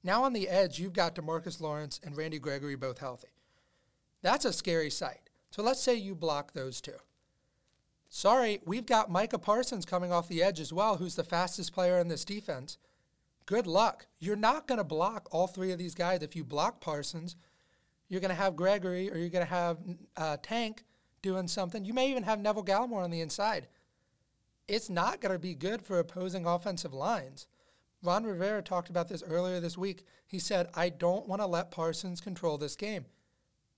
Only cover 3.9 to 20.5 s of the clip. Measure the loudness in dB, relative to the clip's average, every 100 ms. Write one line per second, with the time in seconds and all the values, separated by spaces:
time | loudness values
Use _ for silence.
3.9 | _ _ _ 2 4 2 0 0 0 0
4.9 | -2 -6 -8 _ _ _ -2 0 2 2
5.9 | 2 0 -4 -2 -2 -4 -8 -8 -8 -12
6.9 | -16 _ _ _ _ _ _ _ _ _
7.9 | _ _ 4 6 8 6 0 -2 -4 4
8.9 | 4 4 0 0 0 2 2 2 -2 -2
9.9 | -2 2 0 0 2 2 2 -4 0 2
10.9 | 2 -2 -4 0 0 0 -2 -4 2 4
11.9 | 4 2 -2 -4 -6 -6 -8 -8 -14 _
12.9 | _ _ _ _ _ 0 0 4 4 4
13.9 | 2 -16 _ -4 4 4 4 0 -2 0
14.9 | 2 2 0 -2 2 2 0 -2 -2 -6
15.9 | -2 0 2 -2 -6 -4 0 0 0 -4
16.9 | -4 -4 -6 -10 -14 _ _ _ _ _
17.9 | _ _ -2 0 2 2 4 2 4 2
18.9 | -2 -2 -2 -2 0 0 0 0 -2 -6
19.9 | -12 -12 -6 -4 -4 -2